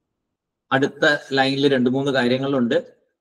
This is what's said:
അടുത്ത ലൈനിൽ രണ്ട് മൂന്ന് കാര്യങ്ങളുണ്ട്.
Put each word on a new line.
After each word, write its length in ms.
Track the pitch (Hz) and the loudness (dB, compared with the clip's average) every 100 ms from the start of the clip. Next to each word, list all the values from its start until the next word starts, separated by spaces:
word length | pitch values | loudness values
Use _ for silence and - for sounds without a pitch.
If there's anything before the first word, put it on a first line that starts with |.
| _ _ _ _ _ _ - | _ _ _ _ _ _ -4
അടുത്ത 460 | 131 139 - 156 147 - | -2 -2 0 0 0 -2
ലൈനിൽ 420 | 135 135 139 139 | -2 0 0 0
രണ്ട് 160 | 131 123 | 2 2
മൂന്ന് 200 | 135 139 | 0 -2
കാര്യങ്ങളുണ്ട്. 880 | 131 120 131 139 135 117 160 - _ _ _ | 0 0 0 -2 -2 0 -2 -4 _ _ _